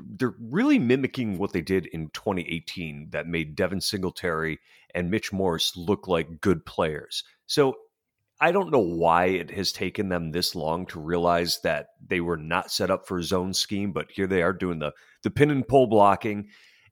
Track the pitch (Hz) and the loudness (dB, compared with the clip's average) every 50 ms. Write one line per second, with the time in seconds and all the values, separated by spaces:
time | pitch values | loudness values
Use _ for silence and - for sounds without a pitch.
0 | - - 110 - 127 120 98 - 117 110 123 185 247 294 302 254 147 117 123 139 | -14 -14 -6 -4 -4 -4 -4 -6 -10 -4 -2 0 2 4 4 4 4 4 2 2
1 | 135 123 - - 123 110 98 82 98 95 - 92 80 - 95 95 82 - - 82 | 2 -2 -2 -4 -4 -2 -2 -2 -2 -2 -2 -4 -2 0 0 0 0 -2 -6 -8
2 | 80 76 - - - 107 98 90 82 - 80 85 - - - 98 87 78 73 71 | -8 -8 -10 -6 -4 -2 -2 -2 -4 -4 -6 -6 -6 -8 -10 -10 -10 -10 -10 -12
3 | 76 80 - - - 85 85 85 80 76 76 78 95 87 95 95 - - - 98 | -14 -10 -8 -8 -6 -4 -2 -2 -4 -4 -2 -2 -2 0 0 -2 -4 -4 -4 -4
4 | 92 90 - - - 90 82 80 80 80 78 - _ _ _ _ _ _ - 90 | -4 -4 -6 -4 -4 -2 -2 -2 -2 -4 -4 -8 _ _ _ _ _ _ -6 -4
5 | 87 85 95 110 - - 104 95 95 92 85 80 - - - 92 87 82 101 - | -2 -2 -2 -2 -2 -4 -4 0 0 0 0 0 -2 -2 -4 -4 -2 -2 -2 -2
6 | - 92 90 82 80 78 82 80 - 104 92 80 - - - - 92 80 76 73 | 0 0 0 0 0 -2 -8 -2 2 2 2 2 0 -4 -4 -2 -2 -2 -2 -4
7 | - - - - - - _ _ _ - - - 143 135 - - - _ _ _ | -8 -10 -10 -10 -10 -12 _ _ _ -2 2 2 2 2 2 -2 -10 _ _ _
8 | _ _ _ _ _ _ _ _ 151 165 175 202 190 170 156 131 101 82 85 82 | _ _ _ _ _ _ _ _ 2 2 2 2 2 2 4 2 4 2 0 2
9 | 82 82 82 85 90 92 92 87 85 80 - 95 95 - - - 98 92 - - | 4 4 4 6 4 4 2 0 -2 -6 -6 -4 -4 -4 -4 -4 -6 -4 -4 -4
10 | 104 95 90 87 85 80 76 87 87 - - 90 76 78 80 87 92 - - 87 | -2 -2 -2 -2 -2 -2 -2 -2 -2 -2 -4 -4 -2 -2 -2 -2 -4 -6 -10 -10
11 | 76 80 85 87 85 87 85 85 87 82 - - - 90 80 73 71 - _ _ | -6 -2 0 2 4 4 4 4 2 0 -2 -2 -2 -2 -2 -2 -4 -8 _ _
12 | - - 98 90 85 85 85 80 78 80 82 90 - - - - 104 90 95 90 | -8 -4 -2 -2 0 -2 -2 -4 -2 -2 -2 -2 -2 -2 -2 -2 0 0 0 -2
13 | - - 98 90 85 80 98 92 90 95 95 - - - 107 98 101 101 82 78 | -2 -4 -4 -4 -2 0 0 0 0 -2 -2 -4 -4 -2 -4 -4 -4 -4 -4 -4
14 | 78 - - - 98 92 95 92 82 90 95 85 95 90 87 80 73 73 - - | -6 -6 -4 -4 -2 0 2 2 2 2 0 -2 -2 -4 -4 -4 -4 -6 -8 -10
15 | - _ _ _ - 113 - - 147 151 147 135 117 - 131 139 131 113 113 107 | -16 _ _ _ -6 -4 2 4 4 4 4 2 0 4 4 4 6 6 6 8
16 | 101 101 98 92 - 113 104 104 104 104 - - _ _ _ _ _ _ | 8 8 6 4 2 -2 -4 -4 -6 -10 -16 -20 _ _ _ _ _ _